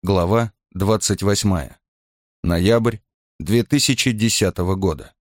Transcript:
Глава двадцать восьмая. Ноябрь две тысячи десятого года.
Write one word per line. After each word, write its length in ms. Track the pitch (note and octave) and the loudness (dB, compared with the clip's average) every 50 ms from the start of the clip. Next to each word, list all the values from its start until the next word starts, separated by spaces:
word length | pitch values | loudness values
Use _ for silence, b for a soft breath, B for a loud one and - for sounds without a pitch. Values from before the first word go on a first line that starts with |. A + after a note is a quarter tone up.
| - F2 | 0 0
Глава 460 | G2+ F#2 E2+ F2 G#2 A2+ A#2 G#2+ _ _ _ _ _ | 0 2 2 2 0 0 0 -2 _ _ _ _ _
двадцать 500 | F#2 F#2+ G2 A2 G#2 - - - - - | -4 0 0 0 0 0 -2 -4 -2 0
восьмая. 560 | G2+ G2+ - - G#2 F#2+ E2+ C#2 - - _ _ _ _ _ _ _ _ _ _ _ _ _ - | -2 -2 0 0 0 0 0 -4 -8 -16 _ _ _ _ _ _ _ _ _ _ _ _ _ -2
Ноябрь 540 | E2 E2+ E2+ F2 G2+ A#2 A#2 A2+ A#2 A2 G#2+ _ _ _ _ _ _ _ _ | -2 0 2 4 4 4 4 2 0 -2 -4 _ _ _ _ _ _ _ _
две 240 | E2 F#2 G#2 A#2+ A2+ | -4 0 0 0 2
тысячи 480 | - - C#3+ - - C3+ - - C3 A#2 | 2 0 0 2 0 0 0 0 -2 0
десятого 640 | G#2+ A2 A2+ - - G#2+ F#2 E2+ - F2 F2+ F#2+ | 0 0 0 0 0 0 -2 0 -2 -2 -2 -2
года. 380 | F#2+ F#2+ F#2+ D#2 C2+ - - _ _ | 0 0 -2 -2 -2 -8 -20 _ _